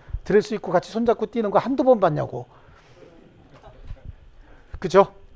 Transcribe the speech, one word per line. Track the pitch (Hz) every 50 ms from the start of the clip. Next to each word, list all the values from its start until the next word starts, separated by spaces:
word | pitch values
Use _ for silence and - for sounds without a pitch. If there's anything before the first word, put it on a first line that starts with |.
| - - - - -
드레스 | - 180 214 - - 226
입고 | 196 - 196
같이 | 165 175 - -
손잡고 | - 226 240 233 214 220 220
뛰는 | 214 - 233 220 202
거 | 202 190
한두 | - 233 277 262 269
번 | 262 254 208
봤냐고. | 190 170 151 147 127 110 127 123 123 - - - - - - - _ - - - - - - - - - _ - - _ - - - - - - - - - - - - - - - - - - - - - - - - - -
그죠? | - 175 - 196 196 - - - - - -